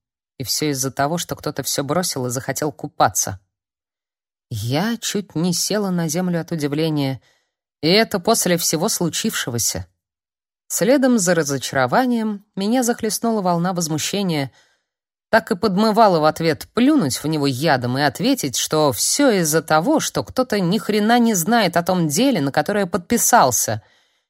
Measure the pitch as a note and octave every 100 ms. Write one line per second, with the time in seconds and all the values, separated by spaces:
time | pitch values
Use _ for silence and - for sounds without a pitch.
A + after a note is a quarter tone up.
0 | _ _ _ _ - - D3+ C3+ C3+ -
1 | C#3+ E3+ - - D3+ D3 C3 - C#3 D#3+
2 | F#3 - B2 B2 - C3+ D3 - D3+ -
3 | C3+ - - F#2+ _ _ _ _ _ _
4 | _ _ _ _ _ A2 A#2 C#3 G#3+ A3+
5 | - G#3 G3+ D#3 F3 E3+ - G#3 G3 F3+
6 | E3 E3+ F3+ E3+ D#3+ E3 C#3+ C#3+ D#3+ D3+
7 | C3+ C3 - _ _ _ _ _ D3+ G3+
8 | A3+ G3+ G#3+ A3+ G3 E3+ - D#3+ F#3 -
9 | E3+ - B2 - - A#2+ - - F#2+ _
10 | _ _ _ _ _ _ _ - F3+ C#4+
11 | B3+ A#3 F3 E3 C#3+ C#3 - C#3 B2 G3+
12 | B3+ A#3 A3 G3+ - - G3+ B3+ A3+ A#3
13 | A3 - A#3 A3 F#3 E3+ F3+ F3+ D#3+ D#3
14 | - G3 F#3+ D3+ C3+ - _ _ _ _
15 | _ _ _ A3+ - G3 A3+ F#3 A3 G#3
16 | G#3+ E3+ D3+ D3+ E3 D3 - - B3+ D#4
17 | C#3+ - D3 D#3 C#3+ B2+ D#3+ C3 A#2+ B2+
18 | C#3+ - G#3 C4+ C#3+ - - D#3 D3+ A#2
19 | - - C#4+ G3+ D#3+ D#3+ D#3 D#3 G3 D#4
20 | - - - - B3+ G#3 E3+ G#3 - G#3+
21 | G#3 A#3+ A#3 G3 D#3+ A#3 F#3 E3+ E3+ F3+
22 | D#3+ C#3+ C4+ G#3 C#3 - G3+ G#3 F#3 G#3
23 | - A#3 - A#3 C#3+ A#2 - G#2+ - _
24 | _ _ _